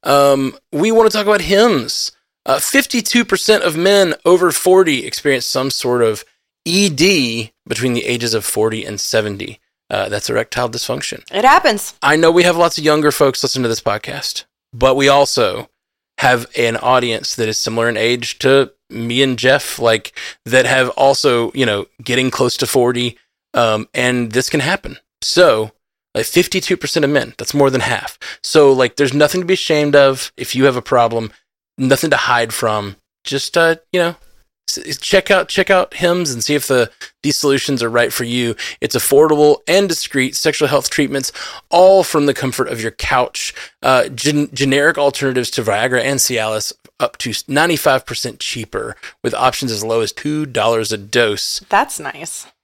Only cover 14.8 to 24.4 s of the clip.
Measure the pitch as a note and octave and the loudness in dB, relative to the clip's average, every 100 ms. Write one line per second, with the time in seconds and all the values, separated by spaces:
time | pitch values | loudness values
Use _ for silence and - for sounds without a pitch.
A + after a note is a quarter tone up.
14.8 | C3 C3 C#3 C#3 C#3+ - G#2+ F#2 - _ | 2 4 4 4 4 2 0 -2 -12 _
15.8 | _ _ _ - C3 B2 A#2 - A#2 A2+ | _ _ _ -2 0 0 -2 -2 -2 0
16.8 | B2 B2+ B2 A2 - - A2 G#2 - A2+ | 0 0 0 -4 -6 -4 -4 -4 -4 -2
17.8 | A#2 G#2+ A2+ B2 A#2+ - C3 C#3 C3+ _ | -2 0 0 -2 -4 -2 2 2 2 _
18.8 | _ A2+ A#2 A#2+ C3+ A#2+ B2+ C#3 - - | _ -10 -4 0 0 2 2 2 -2 -2
19.8 | A#2 A2 - - - - - B2+ A#2+ C3 | 0 0 -2 -16 -16 -16 0 2 4 2
20.8 | B2+ - C3+ C3+ D3 A#2+ A#2 C3+ B2 G2+ | 0 2 2 4 2 2 -2 -2 -2 -2
21.8 | - _ A#2 A#2+ B2+ - B2+ - B2 C3+ | -6 _ -4 0 0 0 -2 -2 0 2
22.8 | B2 B2 B2 - _ _ _ - A#2 G#2+ | 2 0 -4 -8 _ _ _ 0 0 0
23.8 | A2 - B2 B2 A#2 A2+ | -4 -2 -2 0 -2 -2